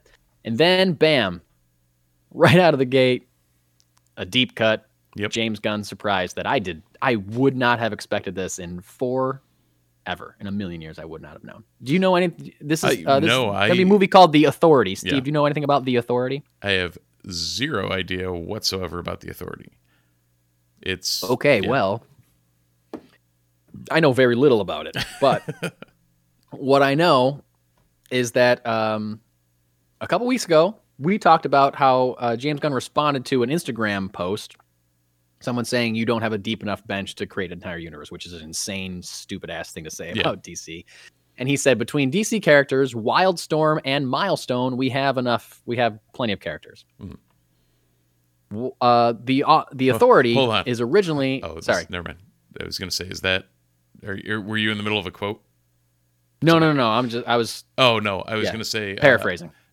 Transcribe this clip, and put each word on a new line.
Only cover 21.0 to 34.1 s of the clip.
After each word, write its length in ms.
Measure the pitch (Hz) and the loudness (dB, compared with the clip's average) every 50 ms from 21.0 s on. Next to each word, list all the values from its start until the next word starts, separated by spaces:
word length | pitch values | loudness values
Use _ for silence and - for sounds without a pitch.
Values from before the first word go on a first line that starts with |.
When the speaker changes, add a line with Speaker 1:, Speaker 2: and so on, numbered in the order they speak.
| - - - - - | -6 -8 -6 -6 -4
Speaker 1:
Okay, 380 | 117 - - - 143 135 101 | -4 -4 0 2 2 4 4
Speaker 2:
yeah. 80 | 90 107 | 2 0
Speaker 1:
well, 340 | 127 135 98 95 104 117 - _ _ _ _ _ _ _ _ _ _ _ _ _ _ _ _ _ - - - _ _ _ _ _ _ _ _ _ _ _ _ _ - - - - | 0 0 0 -2 -2 -4 -8 _ _ _ _ _ _ _ _ _ _ _ _ _ _ _ _ _ -18 -18 -18 _ _ _ _ _ _ _ _ _ _ _ _ _ -20 -18 -8 -2
I 80 | 139 165 | 0 2
know 120 | 165 139 | 2 4
very 240 | 120 131 131 123 120 | 4 4 4 4 4
little 260 | 117 143 143 120 104 | 4 4 4 4 2
about 260 | 95 87 78 73 78 | 0 -2 -6 -6 -8
it, 100 | 80 - - - - - - | -8 -10 -10 -10 -10 -4 0
but 220 | 143 131 107 101 - - - - | 0 2 2 0 -4 -10 -10 -10
Speaker 2:
<laughs> 880 | 165 160 - _ - - _ _ _ _ _ _ _ _ _ _ _ _ | -10 -10 -10 _ -20 -20 _ _ _ _ _ _ _ _ _ _ _ _
Speaker 1:
what 300 | - - 143 131 135 139 | -14 -6 2 4 4 6
I 140 | 139 135 139 | 6 4 4
know 480 | 151 175 180 147 127 127 135 143 139 - _ _ _ _ _ _ _ _ _ _ _ _ - | 4 4 6 6 6 4 2 0 -4 -10 _ _ _ _ _ _ _ _ _ _ _ _ -4
is 220 | 123 127 123 113 | -2 -2 -2 0
that, 340 | - 127 123 123 123 - - | 2 4 4 4 4 2 0
um, 540 | 117 113 110 110 110 107 107 107 107 107 - _ _ _ _ _ _ _ _ _ _ _ _ _ _ _ - | -2 -2 0 0 0 -2 -4 -4 -8 -10 -12 _ _ _ _ _ _ _ _ _ _ _ _ _ _ _ -14
a 60 | 95 | -4
couple 180 | - 165 190 240 | -2 -2 -2 0
weeks 180 | 247 262 - - | -2 -2 -4 0
ago, 320 | 180 160 151 165 196 220 - _ _ _ | 4 4 4 4 4 0 -6 _ _ _
we 220 | - 131 175 208 214 | -4 -2 -2 0 2
talked 260 | - 175 165 160 - | 4 4 4 4 2
about 300 | 139 143 139 139 139 - | 2 4 4 4 4 2
how, 400 | - 139 131 127 127 127 127 - - | 2 4 4 4 4 2 0 -2 -2
uh, 160 | 127 120 117 | -2 -2 -2
James 240 | 117 131 147 151 143 | -2 -2 -4 -4 -2
Gunn 120 | - 151 135 | -2 -2 -2
responded 520 | 120 - - - 151 147 147 139 131 123 | -4 -6 -2 -2 0 0 2 0 -2 -2
to 180 | - 139 127 120 | -2 0 0 2
an 60 | 120 | 0
Instagram 640 | 156 175 - - 117 113 107 104 101 98 95 92 | 0 -2 -4 -6 -4 -4 -2 -2 -2 -2 -4 -6